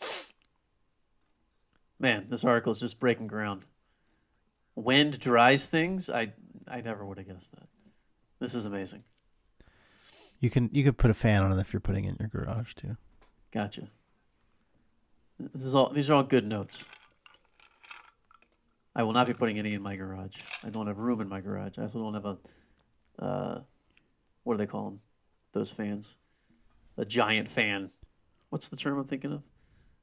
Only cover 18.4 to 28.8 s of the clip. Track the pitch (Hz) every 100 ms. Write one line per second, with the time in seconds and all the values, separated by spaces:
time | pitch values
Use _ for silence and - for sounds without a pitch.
18.4 | _ _ _ _ _ - 113 117 123 113
19.4 | 117 104 107 104 98 98 95 95 95 -
20.4 | - - 110 110 104 101 120 113 98 98
21.4 | 98 98 98 98 107 113 110 107 101 92
22.4 | - _ _ _ _ _ _ - 95 98
23.4 | 95 - - _ _ _ _ _ _ _
24.4 | - 104 101 107 104 101 - _ _ _
25.4 | _ 110 - - 104 104 107 - _ _
26.4 | _ _ _ _ _ - 104 120 110 110
27.4 | 104 - 107 98 95 - - _ _ _
28.4 | _ - - 143